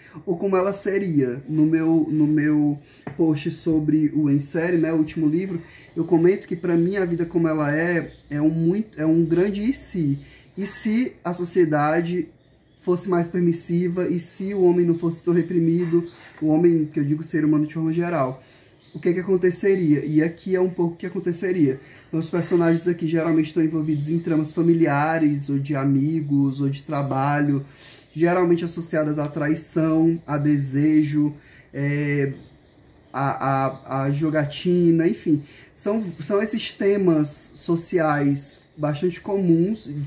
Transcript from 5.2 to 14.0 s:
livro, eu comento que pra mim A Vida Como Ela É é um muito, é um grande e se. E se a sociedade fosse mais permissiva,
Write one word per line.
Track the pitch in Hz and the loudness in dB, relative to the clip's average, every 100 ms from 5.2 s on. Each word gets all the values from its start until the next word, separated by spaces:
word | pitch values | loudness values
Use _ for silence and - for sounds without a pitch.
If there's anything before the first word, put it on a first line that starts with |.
| 151 | 0
livro, | 170 190 170 - - - | 0 -2 -6 -10 -20 -10
eu | 165 | -6
comento | 165 165 175 208 - | 2 4 4 2 -4
que | 175 | -6
pra | 180 | 0
mim | 170 175 202 | 2 2 0
A | |
Vida | 175 170 | -2 -2
Como | 170 170 165 | -2 0 0
Ela | 156 147 | 0 0
É | 151 175 170 135 - - | 0 0 -2 -4 -10 -8
é | 147 | 0
um | 156 | 0
muito, | 165 165 202 214 - | 2 0 0 -4 -2
é | 160 | 2
um | 165 | 2
grande | 160 170 202 202 | 4 2 2 0
e | 220 | -2
se. | - - 180 147 139 - - _ - | -4 -4 -2 -2 -2 -8 -20 _ -8
E | 202 | -6
se | - 214 220 254 - | -4 0 0 -2 -6
a | 175 | -8
sociedade | 175 175 190 160 147 151 165 165 180 - - _ _ _ _ | -6 -2 2 2 2 2 0 -2 -4 -6 -12 _ _ _ _
fosse | - 180 196 | -2 -2 0
mais | 170 165 | 0 0
permissiva, | 180 170 165 - 175 180 180 | 0 0 0 -2 0 0 -2